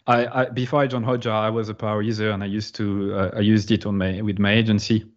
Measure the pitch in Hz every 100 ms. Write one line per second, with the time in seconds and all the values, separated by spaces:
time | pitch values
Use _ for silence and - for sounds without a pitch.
0 | - 120 120 127 123 120 123 147 139 123
1 | 113 123 120 107 110 113 107 107 110 107
2 | 110 107 110 101 101 107 104 - 104 101
3 | 98 98 95 - 104 107 104 110 104 98
4 | 92 92 107 95 101 110 113 104 - 110
5 | -